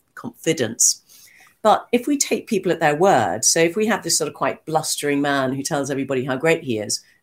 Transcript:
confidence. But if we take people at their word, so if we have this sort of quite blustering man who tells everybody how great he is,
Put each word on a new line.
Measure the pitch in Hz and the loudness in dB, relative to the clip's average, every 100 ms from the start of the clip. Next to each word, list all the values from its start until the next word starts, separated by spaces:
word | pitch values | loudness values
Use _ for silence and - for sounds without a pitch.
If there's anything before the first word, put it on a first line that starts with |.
| _ - | _ -16
confidence. | 123 - 165 160 113 117 - - _ - - _ _ _ | -16 -6 -2 0 0 0 0 0 _ -20 -20 _ _ _
But | 214 - - | 4 4 2
if | 240 269 | -2 0
we | 285 | -2
take | - - - | -2 -4 -2
people | 190 185 | -2 0
at | 165 | 2
their | 156 147 | 2 4
word, | 196 143 101 98 | 4 4 2 0
so | - 165 | 0 2
if | 165 190 | 2 2
we | 220 | 0
have | 196 | -2
this | 165 - | -2 -2
sort | 151 | -2
of | |
quite | - 139 - - | -4 -4 -4 -2
blustering | 156 147 - 147 143 | -2 -2 -4 -2 0
man | 143 139 131 | 0 0 0
who | 135 | -4
tells | 135 147 139 | -4 -4 -2
everybody | 135 135 131 | -4 -4 -4
how | 131 127 | -2 -2
great | 160 165 | 0 0
he | 135 107 | 0 -4
is, | 107 - _ _ | -4 -8 _ _